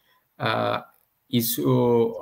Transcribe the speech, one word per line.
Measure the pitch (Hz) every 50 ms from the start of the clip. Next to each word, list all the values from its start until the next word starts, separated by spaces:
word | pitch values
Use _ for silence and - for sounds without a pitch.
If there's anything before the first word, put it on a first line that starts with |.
| _ _ _ _ _ _ _ -
a, | - 113 110 113 113 110 113 110 - - _ _ _ _ _ _ _ _
isso, | - 120 113 - - - 143 139 127 127 123 120 120 117 117 113 - -